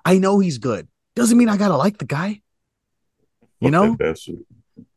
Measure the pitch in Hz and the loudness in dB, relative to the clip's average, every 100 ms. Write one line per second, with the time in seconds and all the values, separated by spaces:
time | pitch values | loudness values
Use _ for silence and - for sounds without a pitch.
0 | 165 190 190 202 185 127 123 98 78 _ | 2 2 4 2 0 -2 -4 -6 -8 _
1 | _ - 233 240 233 202 208 143 185 208 | _ -2 2 4 4 2 0 0 0 -2
2 | 131 143 190 214 _ _ _ _ _ _ | -8 -6 -6 -8 _ _ _ _ _ _
3 | _ _ _ _ _ - 127 160 220 233 | _ _ _ _ _ -4 0 2 2 0
4 | - - - - - _ _ - - | -4 -6 -10 -16 -18 _ _ -20 -20